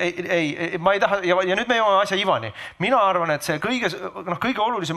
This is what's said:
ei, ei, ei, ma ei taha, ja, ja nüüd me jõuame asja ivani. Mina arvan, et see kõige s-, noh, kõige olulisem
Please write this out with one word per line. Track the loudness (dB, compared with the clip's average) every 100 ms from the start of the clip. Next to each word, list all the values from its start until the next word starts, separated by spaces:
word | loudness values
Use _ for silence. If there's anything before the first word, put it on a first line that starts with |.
| -4
ei, | -4
ei, | -2 0 0 -2 -4
ei, | 0
ma | 0
ei | 2
taha, | 2 2 2
ja, | 2
ja | 2 0
nüüd | 0
me |
jõuame | 2 4 4
asja | 2 0
ivani. | 2 0 -2 -10 -14 -4
Mina | 0 4
arvan, | 4 2 0
et | -2
see | -2 -4
kõige | -2 -2 -2
s-, | -4
noh, | -10 -10 -6 -4
kõige | -2 0
olulisem | 0 0 -4